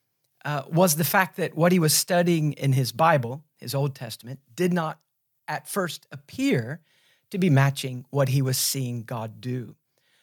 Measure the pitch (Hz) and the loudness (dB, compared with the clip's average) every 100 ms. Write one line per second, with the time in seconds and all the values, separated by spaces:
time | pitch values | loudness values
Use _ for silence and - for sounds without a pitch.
0 | _ _ _ _ 143 147 - 165 185 151 | _ _ _ _ -6 -6 -2 2 4 4
1 | 139 202 185 - 160 - 175 185 156 - | 0 2 0 -2 -6 2 4 4 4 2
2 | - 175 175 170 151 - 139 135 123 - | 2 2 4 2 0 0 2 2 0 2
3 | 160 151 117 139 _ _ 120 139 143 135 | 4 4 0 -8 _ _ -8 -4 -4 -4
4 | 117 - 117 135 _ 117 180 180 156 - | -14 -14 -14 -16 _ -2 0 0 -2 -8
5 | _ _ _ _ - 147 - 202 175 - | _ _ _ _ -8 -8 -6 -6 -4 -8
6 | _ 139 _ - 269 170 113 165 _ _ | _ -20 _ -4 0 0 -2 -10 _ _
7 | _ _ _ 202 180 135 139 139 131 127 | _ _ _ 0 4 4 4 0 -6 -10
8 | - 143 131 135 131 131 - 139 123 120 | -6 -2 0 2 0 0 -2 -2 -4 -6
9 | 107 120 110 110 123 127 98 - _ _ | -8 -8 -8 -10 -8 -8 -8 -16 _ _
10 | _ _ | _ _